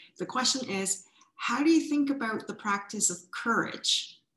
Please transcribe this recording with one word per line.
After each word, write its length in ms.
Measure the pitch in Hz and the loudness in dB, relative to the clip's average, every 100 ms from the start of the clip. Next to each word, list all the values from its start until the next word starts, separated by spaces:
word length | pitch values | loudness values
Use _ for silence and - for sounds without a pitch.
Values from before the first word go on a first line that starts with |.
| - - | -18 -10
the 80 | 175 | -6
question 420 | 254 247 262 247 | 0 0 0 -2
is, 360 | 196 190 - - _ - - | -4 -2 -4 -8 _ -20 -8
how 280 | - 254 | -2 2
do 60 | 311 | 6
you 120 | 320 | 6
think 280 | 294 294 277 | 4 2 2
about 380 | - 226 220 - | 0 -2 -4 -6
the 80 | - | -6
practice 560 | 208 202 - 214 - | -2 -2 -2 -2 -2
of 60 | 175 - | -2 -10
courage 920 | - 233 208 - - - - - - _ | -6 0 2 0 -2 0 0 -2 -14 _